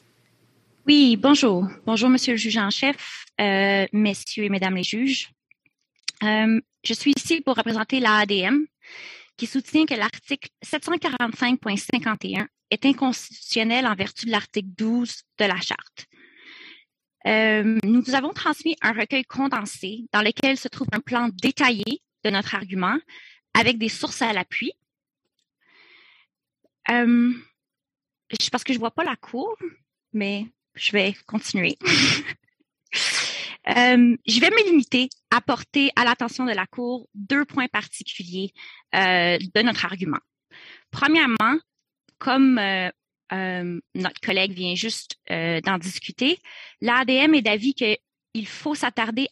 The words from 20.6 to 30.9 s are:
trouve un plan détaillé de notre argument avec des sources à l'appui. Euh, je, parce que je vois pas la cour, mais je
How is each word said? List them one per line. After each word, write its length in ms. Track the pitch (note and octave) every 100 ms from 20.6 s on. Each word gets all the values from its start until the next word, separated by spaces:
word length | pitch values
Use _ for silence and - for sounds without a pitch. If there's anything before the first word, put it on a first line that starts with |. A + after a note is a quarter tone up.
| B3
trouve 200 | - B3
un 100 | G#3
plan 280 | - B3 A#3+
détaillé 720 | F#3 - - C4+ A3+ G3+ D4 _ _
de 60 | G#3+
notre 260 | G3 - G3
argument 420 | G3 F#3+ F#3 C4 - - - - _
avec 240 | - A#3 A#3
des 120 | A3
sources 320 | - D#4 -
à 100 | A#3+
l'appui. 380 | G3+ F3+ - B3+ - _ _ _ _ _ _ _ _ _ _ _ _ _ _ _ _ _ _ _ _ -
Euh, 440 | A#3+ A#3+ A#3+ A#3+ B3 - _ _ _ _ _ _ _ _
je, 180 | - -
parce 140 | A#3+
que 100 | -
je 60 | B3
vois 120 | A3+
pas 120 | C4
la 120 | D#4+ B3+
cour, 420 | - A#3+ F#4 A4 F4+ - _ _ _
mais 320 | G#3+ G3+ G3+ A3+ - _ -
je 160 | -